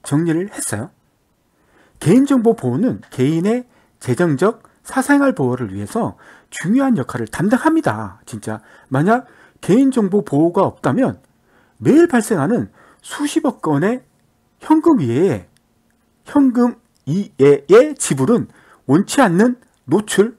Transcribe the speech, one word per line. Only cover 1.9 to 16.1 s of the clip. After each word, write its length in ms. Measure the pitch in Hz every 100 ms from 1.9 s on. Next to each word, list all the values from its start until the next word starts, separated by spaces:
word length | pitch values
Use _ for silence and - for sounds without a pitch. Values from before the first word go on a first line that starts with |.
| -
개인정보 560 | 143 233 277 269 226
보호는 460 | 226 127 123 233 98 -
개인의 560 | - 131 165 190 247 247 _ _ _
재정적, 640 | - 123 180 139 190 - _ _
사생활 500 | - - 254 285 277
보호를 400 | 262 131 123 117
위해서 420 | 95 104 226 170 - - - _
중요한 460 | - 160 247 269 208
역할을 300 | 123 120 110
담당합니다. 920 | - 185 240 320 320 285 107 104 90
진짜 360 | - 107 110 110 - - -
만약 380 | 131 170 240 254 _ _ _
개인정보 640 | - 208 269 254 196 202
보호가 380 | 208 139 165 175
없다면 580 | 160 - 147 190 240 - _ _ _ _ _ -
매일 280 | 113 277 339
발생하는 640 | 247 214 196 139 226 101 _ _ _
수십억 600 | - - 285 320 294 -
건의 400 | 165 143 185 254 - _ _ _ _ _
현금 400 | - 320 330 262
이외에, 480 | 127 120 185 110 90 _ _ _ _ _ _